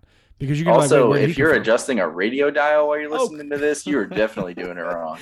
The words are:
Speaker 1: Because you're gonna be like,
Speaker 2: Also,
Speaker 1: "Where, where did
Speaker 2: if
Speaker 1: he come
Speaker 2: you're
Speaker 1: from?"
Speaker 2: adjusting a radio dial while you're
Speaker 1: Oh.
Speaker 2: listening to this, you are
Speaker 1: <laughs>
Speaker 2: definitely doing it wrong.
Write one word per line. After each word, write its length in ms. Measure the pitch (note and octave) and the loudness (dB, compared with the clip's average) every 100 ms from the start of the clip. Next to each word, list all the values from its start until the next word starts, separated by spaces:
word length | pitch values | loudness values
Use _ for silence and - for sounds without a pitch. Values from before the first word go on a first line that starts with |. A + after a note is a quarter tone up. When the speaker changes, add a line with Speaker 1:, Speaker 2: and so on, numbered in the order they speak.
| _ _ _ - | _ _ _ -10
Speaker 1:
Because 200 | C#3 D3 | -4 0
you're 60 | D#3+ | 4
gonna 100 | B2 | 4
be 40 | |
like, 100 | D3 | 6
Speaker 2:
Also, 80 | D3+ | 4
Speaker 1:
"Where, 80 | A#2 | 4
where 100 | C#3+ | 4
did 20 | |
Speaker 2:
if 60 | D3+ | 2
Speaker 1:
he 40 | |
come 60 | C3+ | 2
Speaker 2:
you're 140 | D#3 | 2
Speaker 1:
from?" 80 | B2 | 2
Speaker 2:
adjusting 360 | A2 A#2+ - A#2+ | 2 0 0 -2
a 80 | E2+ | -2
radio 440 | E2+ G#2+ C3 C#3+ | -2 -2 0 0
dial 360 | D3 D3 D3+ D3 | 0 2 2 0
while 120 | D3+ | -2
you're 120 | D3+ | -4
Speaker 1:
Oh. 120 | D#3 | -4
Speaker 2:
listening 260 | A#3+ D3+ D3 | -4 -6 -8
to 80 | C#3+ | -2
this, 300 | D3 D3 - | -2 -2 -2
you 100 | C#3+ | -4
are 80 | F#2+ | -2
Speaker 1:
<laughs> 0 | |
Speaker 2:
definitely 480 | F#2 A2 A2 F#2 | -2 -2 -4 -10
doing 240 | F2 F2+ F2 | -8 -10 -8
it 40 | |
wrong. 360 | E2+ E2+ D#2+ D#2 | -8 -6 -8 -12